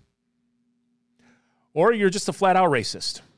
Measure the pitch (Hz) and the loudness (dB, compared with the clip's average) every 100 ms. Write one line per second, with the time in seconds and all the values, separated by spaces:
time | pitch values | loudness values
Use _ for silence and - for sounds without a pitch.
0 | _ _ _ _ _ _ _ _ _ _ | _ _ _ _ _ _ _ _ _ _
1 | _ _ _ _ _ _ _ 147 196 233 | _ _ _ _ _ _ _ 0 2 2
2 | 196 190 - 160 196 185 180 135 101 92 | 0 0 -4 -2 2 4 2 2 -2 -8
3 | - - - | -10 -10 -16